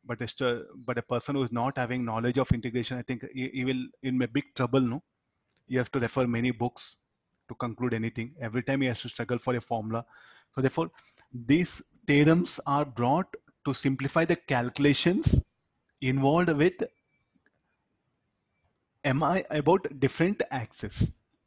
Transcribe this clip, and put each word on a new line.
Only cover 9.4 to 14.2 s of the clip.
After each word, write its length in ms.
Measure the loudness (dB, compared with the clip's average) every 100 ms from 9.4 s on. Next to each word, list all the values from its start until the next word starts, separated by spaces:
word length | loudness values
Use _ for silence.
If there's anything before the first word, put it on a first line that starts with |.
| -2
a 80 | -4
formula. 420 | -2 -6 -4 -6 -6 -16 -20 -20 _ -2
So 60 |
therefore, 280 | 0 0 -4 -6 -20 _ _
these 520 | -4 2 4 4 -4 -10 _ 2
theorems 520 | 6 6 6 2 -4 -2
are 180 | -2
brought 440 | -2 0 0 0 -2 -10 _ _ -6
to 80 |
simplify 520 | -2 0 -2 0 2